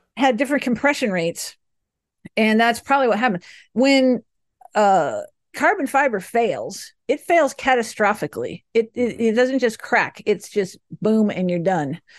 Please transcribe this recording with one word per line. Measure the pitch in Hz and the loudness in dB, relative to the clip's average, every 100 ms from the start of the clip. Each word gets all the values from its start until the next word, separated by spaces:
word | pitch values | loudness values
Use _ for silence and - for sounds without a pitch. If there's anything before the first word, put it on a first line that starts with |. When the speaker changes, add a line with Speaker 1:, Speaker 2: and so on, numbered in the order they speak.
| _ - | _ 0
Speaker 1:
had | 269 220 | 0 2
different | 262 285 | 0 -2
compression | 254 233 285 294 240 | -2 -2 -2 -2 -2
rates. | 185 165 - - - _ _ _ _ _ _ - - | -2 -4 -6 -12 -16 _ _ _ _ _ _ -10 -2
And | 220 220 | 2 4
that's | 233 226 | 2 0
probably | - 277 254 | 0 2 2
what | 208 | 2
happened. | 247 175 - - _ | 0 -2 -8 -20 _
When, | 208 269 269 262 240 - _ _ _ - | 0 4 4 4 0 -4 _ _ _ -6
uh, | 208 202 190 143 104 - _ _ | 2 4 4 2 -4 -10 _ _
carbon | - 302 381 277 | -2 0 0 -2
fiber | 269 277 214 | 0 0 -2
fails, | - 233 226 127 123 196 - _ - | -4 -2 -2 -2 -8 -12 -18 _ -6
it | 294 | -6
fails | - 339 277 | 2 2 2
catastrophically. | - 269 254 220 - 202 214 151 - 123 - _ | -2 0 0 0 -2 -2 0 -6 -8 -10 -10 _
It, | 226 226 | -2 -2
it, | - 240 | -2 -4
Speaker 2:
Mm-hmm. | - | 0
Speaker 1:
it | 226 220 | 0 2
doesn't | 254 262 | 2 2
just | 233 220 | -2 -4
crack. | - 233 139 - - | -2 0 0 -4 -4
It's | 202 - | -4 -2
just | 208 185 - _ - | -4 -4 -8 _ -6
boom, | 214 220 208 | 0 2 2
and | - 180 | 0 -2
you're | 175 | -2
done. | 170 180 143 165 _ | 0 -2 -4 -8 _